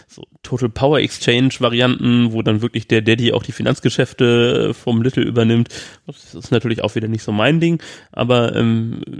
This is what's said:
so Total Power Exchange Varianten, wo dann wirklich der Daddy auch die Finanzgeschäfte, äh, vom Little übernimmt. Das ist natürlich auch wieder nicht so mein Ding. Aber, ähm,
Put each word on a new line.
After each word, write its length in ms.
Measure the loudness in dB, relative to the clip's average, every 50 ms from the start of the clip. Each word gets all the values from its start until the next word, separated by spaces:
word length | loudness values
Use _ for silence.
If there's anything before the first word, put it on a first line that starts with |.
| -20
so 200 | _ -20 -20 -20 -20 _ _ -10
Total 260 | -8 -4 -4 -4 -4
Power 300 | -2 0 0 2 2 2
Exchange 560 | 0 -2 -6 -4 -2 0 2 2 2 0 0
Varianten, 760 | 0 -2 0 2 2 2 2 0 0 0 2 2 2 2 2 0
wo 100 | -2 0
dann 180 | 0 0 0
wirklich 260 | 0 -2 -4 -6 -2
der 140 | 0 0 2
Daddy 320 | 2 2 2 2 2 0 0
auch 80 | 0
die 100 | -2 -6
Finanzgeschäfte, 1160 | -8 -4 -2 -2 -2 0 -2 -2 0 0 -2 -2 0 2 2 4 4 4 4 2 2 0 0 -2
äh, 40 | -4
vom 260 | -4 -4 -2 0 0
Little 220 | 0 0 0 0 -2
übernimmt. 460 | 0 2 2 2 4 4 2 0 0 -4 -12 -18 -18 -20 -20 _
Das 300 | -20 -20 -20 -20 -20 -18
ist 160 | -16 -4 -2
natürlich 320 | 0 0 0 0 -2 -2 -4
auch 100 | -4 -4
wieder 140 | -4 -4
nicht 160 | -4 -4 -6 -4
so 80 | -4
mein 280 | -2 0 2 2 2 2
Ding. 220 | 2 0 0 -2 -6 -10 -20 -20 -20 _
Aber, 440 | _ -4 0 2 2 2 2 2 2
ähm, 460 | 2 2 2 2 0 -2 -4 -6 -8 -10 -12 -12